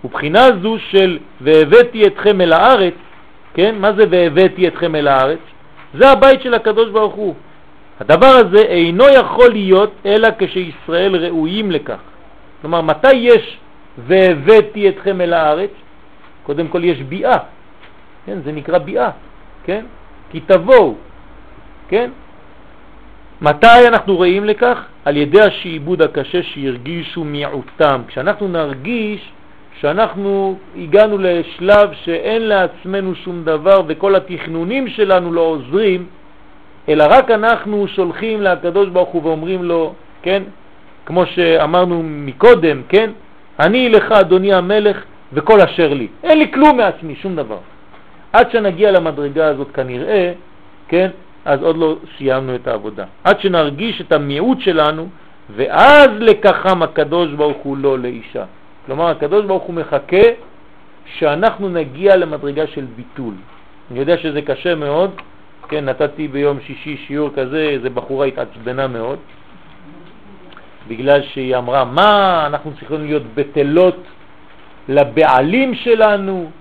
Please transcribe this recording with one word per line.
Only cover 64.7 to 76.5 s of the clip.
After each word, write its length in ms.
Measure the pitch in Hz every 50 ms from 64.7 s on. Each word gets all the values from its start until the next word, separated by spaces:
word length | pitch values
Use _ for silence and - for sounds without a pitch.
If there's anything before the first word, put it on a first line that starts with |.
| 170
מאוד. 360 | 156 147 143 143 160 185 196 170 - - - - - - - - - - -
כן, 160 | 151 151 143
נתתי 420 | 135 127 - 151 143 143 156 156
ביום 300 | 143 131 139 143 143 143 131 -
שישי 300 | - 131 - - 151 147 - -
שיעור 220 | - 139 147 151 139 -
כזה, 240 | 139 131 127 139 156
איזה 300 | 156 151 143 127 117 127
בחורה 360 | 120 120 120 - 135 135 139
התעצבנה 600 | 135 131 139 123 113 - 113 110 120 127 135 135
מאוד, 300 | 131 123 117 113 123 143 170 - - - - - - - - - - - - - 147 - - - - - - - - - - - - - - - - - - -
בגלל 340 | 107 117 113 127 139 143 143
שהיא 360 | 139 - - 135 131 127 127
אמרה, 260 | 123 123 120 127 139 127
"מה, 600 | 120 127 160 196 214 208 202 196 190 180 165 151
אנחנו 240 | 147 147 135 - 156 139 -
צריכים 260 | - - 151 156 151
להיות 180 | 147 151 147 123 113 -
בטלות 680 | 147 139 143 - 151 143 143 151 175 185 185 180 - - - - - - - - - - - - - - - - - - -
לבעלים 840 | 135 147 139 123 113 156 160 147 131 127 139 156 190 254 269 262 220
שלנו?" 760 | - - 240 226 220 220 214 208 202 196 190 190 185 170 160